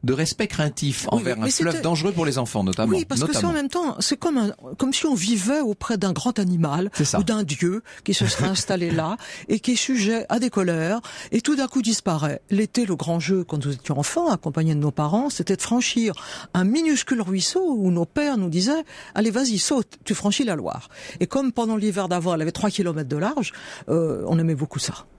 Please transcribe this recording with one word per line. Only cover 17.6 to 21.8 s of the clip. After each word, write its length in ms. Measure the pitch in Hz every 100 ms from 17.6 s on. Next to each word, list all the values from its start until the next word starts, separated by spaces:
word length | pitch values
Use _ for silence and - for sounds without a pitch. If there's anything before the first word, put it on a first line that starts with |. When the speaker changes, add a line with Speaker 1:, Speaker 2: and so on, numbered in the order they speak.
| 370 254
Speaker 2:
où 140 | 190
nos 140 | 175 170
pères 320 | - 294 254
nous 120 | 185
disaient, « 340 | 160 190 311 320 - - -
Allez, 160 | 220
vas-y, 260 | 214 262 208
saute, 400 | - 277 - -
tu 100 | -
franchis 300 | 208 202 196
la 120 | 262 165
Loire. » 340 | 92 - - - - -
Et 80 | 185
comme 240 | 269 269
pendant 240 | 240 226
l'hiver 300 | 220